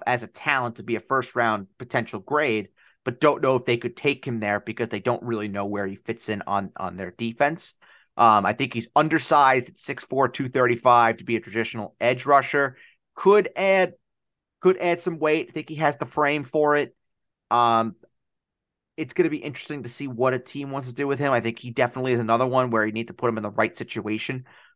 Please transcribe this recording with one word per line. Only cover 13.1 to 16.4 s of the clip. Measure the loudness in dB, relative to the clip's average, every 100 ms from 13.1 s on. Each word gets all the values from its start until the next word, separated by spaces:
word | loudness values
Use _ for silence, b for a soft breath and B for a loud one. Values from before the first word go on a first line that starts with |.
| 0
Could | 4 4 2 -2
add, | 2 2 0 -4 _ _ _ _ _ _
could | 0 2
add | 0 -2
some | -4 -2
weight. | 0 0 -2
I |
think | -10 -10
he | 0
has | 0 0
the | -6
frame | 0 0 0